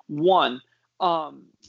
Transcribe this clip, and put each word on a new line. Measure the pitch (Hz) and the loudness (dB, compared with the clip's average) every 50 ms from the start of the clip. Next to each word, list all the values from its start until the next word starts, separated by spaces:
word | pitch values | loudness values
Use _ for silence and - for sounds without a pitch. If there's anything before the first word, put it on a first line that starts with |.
| - - | -16 -10
One, | 151 147 156 180 190 180 143 127 123 127 - _ _ _ _ _ _ - | -6 -2 2 2 4 4 2 2 -2 -6 -12 _ _ _ _ _ _ -4
um, | - 180 170 160 151 147 139 135 - _ _ _ _ | -2 -2 -2 -2 -4 -8 -14 -20 -20 _ _ _ _